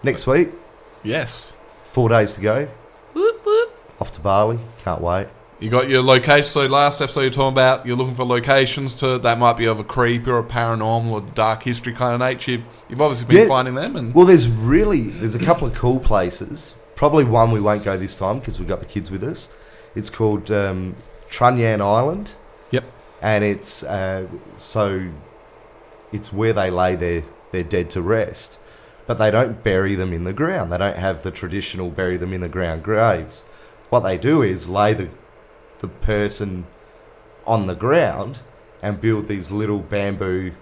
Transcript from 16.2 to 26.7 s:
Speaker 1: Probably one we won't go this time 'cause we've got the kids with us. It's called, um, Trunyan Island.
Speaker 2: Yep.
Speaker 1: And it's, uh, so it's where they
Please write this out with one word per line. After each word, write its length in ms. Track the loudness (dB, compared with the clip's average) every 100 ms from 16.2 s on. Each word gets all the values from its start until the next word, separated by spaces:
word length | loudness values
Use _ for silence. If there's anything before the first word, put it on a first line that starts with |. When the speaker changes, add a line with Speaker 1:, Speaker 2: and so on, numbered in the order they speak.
| 0 -6 -12 -12 -16 -20 -20
Speaker 1:
Probably 300 | 0 2 4
one 260 | 6 6 4
we 100 | 4
won't 220 | 2 0
go 120 | -2 -4
this 180 | -6
time 260 | -6 -4 -4
'cause 180 | -8 -8
we've 80 | -6
got 100 | -8
the 60 | -6
kids 240 | -10 -8
with 140 | -8
us. 240 | -6 -8 -12 -18 -20 -20 -14
It's 160 | -10 -10
called, 400 | -2 0 0 -2
um, 460 | -2 -2 -4 -8 -12 -18 -20 -16
Trunyan 500 | 0 2 4 0 0
Island. 520 | 2 2 0 -4 -10 -18 -20 -20 -4
Speaker 2:
Yep. 100 | -4 -4 -20 -20 -6
Speaker 1:
And 220 | 0 2
it's, 400 | 2 -2 -6 -10
uh, 400 | -6 -4 -4 -4 -8 -14 -18 -18
so 440 | -6 -2 0 0 -6 -12 -18 -20 -20 -20 -20 -20 -20 -20 -12
it's 200 | -12 -8
where 200 | -2 0
they 160 | 0 0